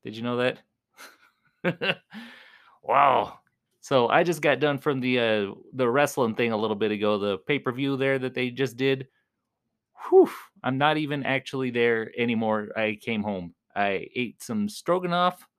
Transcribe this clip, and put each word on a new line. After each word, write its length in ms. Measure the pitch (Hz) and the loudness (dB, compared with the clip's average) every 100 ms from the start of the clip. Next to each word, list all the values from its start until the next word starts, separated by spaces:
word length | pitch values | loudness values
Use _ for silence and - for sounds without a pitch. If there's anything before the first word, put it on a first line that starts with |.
Did 120 | 117 110 | -12 -8
you 60 | |
know 160 | 120 123 123 - _ _ _ _ - _ _ _ _ _ | -6 -2 -2 -2 _ _ _ _ -20 _ _ _ _ _
that? 340 | 175 - 190 - | -6 -4 -6 -6
<laughs> 0 | _ 208 233 - - - _ _ | _ -20 -18 -20 -20 -20 _ _
Wow. 560 | - 131 143 120 101 - _ _ _ _ | 0 4 6 4 0 -8 _ _ _ _
So 280 | - 139 120 | 0 2 4
I 120 | 151 | 4
just 220 | 175 156 | 2 0
got 160 | 151 131 | 0 2
done 180 | 147 143 | 0 0
from 220 | 151 135 | -2 -2
the, 180 | 127 123 | 0 0
uh, 360 | 117 110 101 - - | 2 2 0 -6 -14
the 160 | 127 127 | -2 2
wrestling 460 | 127 143 - 117 107 | 4 2 2 -2 0
thing 160 | 117 | -2
a 60 | 110 | 0
little 180 | 110 104 | -2 0
bit 160 | 107 | -2
ago, 260 | 104 104 104 | 0 0 0
the 220 | 101 95 | 0 -4
pay-per-view 580 | - 147 131 123 139 135 | -2 -2 -2 -4 -4 -2
there 220 | 135 135 | 0 -2
that 160 | 127 127 | -4 -4
they 160 | 127 | -6
just 260 | 123 135 123 | -4 -6 -2
did. 300 | 135 135 131 _ _ _ _ _ _ _ _ - - | -2 -2 -6 _ _ _ _ _ _ _ _ -16 4
Whew, 200 | 370 339 - - _ | 6 6 2 -18 _
I'm 140 | 120 131 | -4 2
not 200 | 147 156 | 2 2
even 260 | 147 143 | -2 -4
actually 480 | 127 131 - 135 131 | -2 -2 -4 -6 -2
there 400 | 120 120 113 110 - | 2 2 2 -2 -2
anymore. 540 | 120 113 110 107 104 - | 0 0 0 0 -2 -2
I 220 | 110 104 | -2 -4
came 220 | - 110 | -6 -4
home. 320 | 104 98 87 _ _ 101 | -4 -6 -8 _ _ -2
I 340 | 101 95 - - | 0 -2 -6 -6
ate 280 | 120 - | -8 -8
some 260 | - 110 104 | -8 -4 -4
stroganoff. 760 | - - 180 180 175 180 180 - | -4 -2 -2 0 0 0 -2 -20